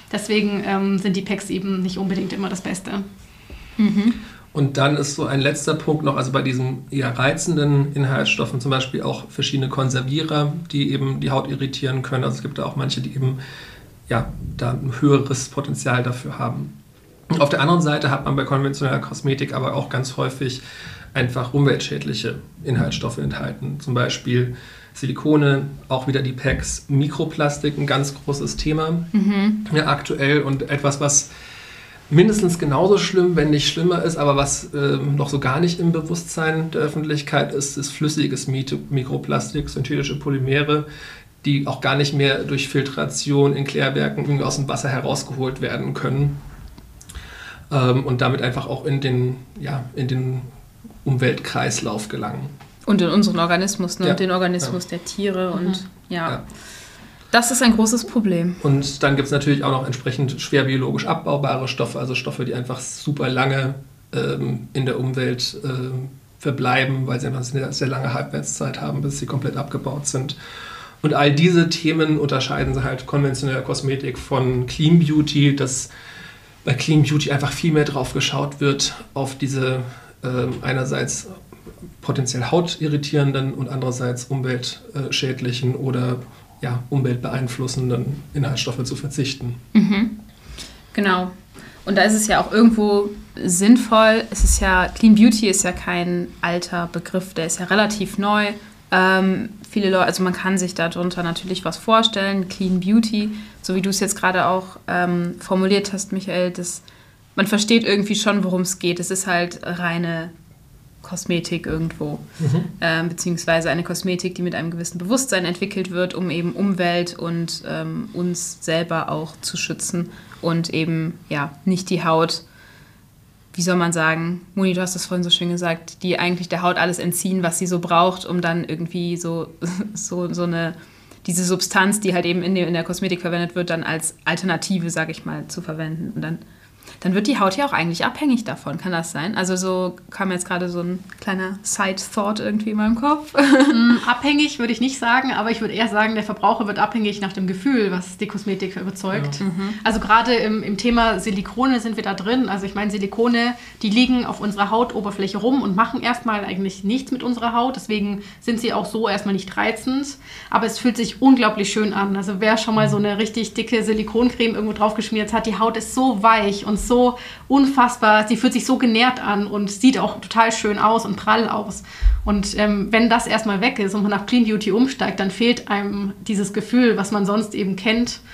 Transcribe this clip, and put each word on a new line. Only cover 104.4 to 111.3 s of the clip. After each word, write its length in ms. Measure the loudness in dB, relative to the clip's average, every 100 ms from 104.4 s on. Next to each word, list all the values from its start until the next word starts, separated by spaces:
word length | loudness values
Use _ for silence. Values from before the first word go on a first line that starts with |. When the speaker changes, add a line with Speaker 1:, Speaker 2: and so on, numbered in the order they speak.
| 2
Speaker 2:
auch, 300 | 0 -4 -14 -4
ähm, 480 | 0 0 0 -2 -6
formuliert 540 | -2 0 4 2 0
hast, 180 | -6 -4
Michael, 400 | -6 -2 -2 -2
das, 300 | -2 -8 -10 -16 -20 -20 _ _ -2
man 120 | 0
versteht 360 | 0 4 4
irgendwie 320 | 4 2 2 0
schon, 280 | 2 2
worum 180 | 2 0
es 180 | -2 -2
geht. 200 | -2 -2
Es 120 | -2
ist 160 | -4 0
halt 320 | 0 0 -4
reine 680 | -8 -4 -2 -2 -2 -4 -8 -14 -20 -20 -20 -20 -20 -20
Kosmetik 640 | -12 -8 -2